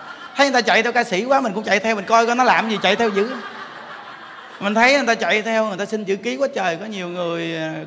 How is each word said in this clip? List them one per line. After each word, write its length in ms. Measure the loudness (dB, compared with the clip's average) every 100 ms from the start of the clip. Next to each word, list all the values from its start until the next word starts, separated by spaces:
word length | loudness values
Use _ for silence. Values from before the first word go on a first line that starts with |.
| -18 -16 -6 0
Thấy 100 | 2
người 160 | 4
ta 40 | 4
chạy 160 | 4
theo 100 | 4
ca 120 | 0
sĩ 200 | 0 0
quá, 160 | 2 2
mình 120 | 2
cũng 120 | -2
chạy 160 | 0 0
theo, 160 | 2 -2
mình 80 |
coi 220 | 2 4 4
coi 80 |
nó 100 | 4
làm 260 | 4 4 2
gì, 80 | 0
chạy 140 | 2 2
theo 140 | 2
dữ. 220 | 2 0 -4 -10 -14 -14 -16 -16 -16 -16 -18 -18 -18 -18 -6
Mình 140 | -2
thấy 180 | 4 4
người 140 | 4 2
ta 80 |
chạy 280 | 0 0 0
theo, 240 | 0 0 0
người 100 | -2
ta 80 | -4
xin 180 | -4
chữ 120 | -2 -4
ký 200 | -4 -2
quá 120 | -2
trời, 220 | -2 -2 -2
có 100 | -6
nhiều 220 | -8 -6
người, 480 | -4 -4 -4 -4 -4
ờ, 280 | -6 -8